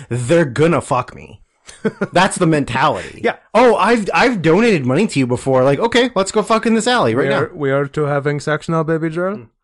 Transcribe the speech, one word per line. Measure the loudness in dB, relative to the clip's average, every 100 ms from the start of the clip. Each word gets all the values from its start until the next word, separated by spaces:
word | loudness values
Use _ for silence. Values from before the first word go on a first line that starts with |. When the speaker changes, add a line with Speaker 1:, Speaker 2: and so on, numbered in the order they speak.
| -8
Speaker 1:
they're | -4 0 2
gonna | 2 2 2 2
fuck | 0 -4 -4 -12
me." | -20 -20 _ _ -20 -8
Speaker 2:
<laughs> | -6 -6 -2
Speaker 1:
That's | 0 0 2
the | 2
mentality. | 2 0 0 0 0 -6 -6
Speaker 2:
Yeah. | -6 -6 _
Speaker 1:
"Oh, | 4 4 4
I've, | 2 2 0
I've | 0 2 2
donated | 2 4 4 2 0
money | 0 0
to | 0
you | -2
before. | -2 0 2
Like, | 2 2
okay, | 0 0 0 -2
let's | -2
go | -2
fuck | 0 0 0
in |
this | 0 0
alley | 0 2 0
right |
Speaker 2:
We | 0
Speaker 1:
now." | -2
Speaker 2:
are, | -4 -4
we | -2
are | -2 -2
to | -4
having | -2 -2 -2 -4
sex | -4 -4 -2
now, | -2
baby | -2 -4 -4
girl? | -4 -6 -8
Speaker 1:
Mm. | -14 _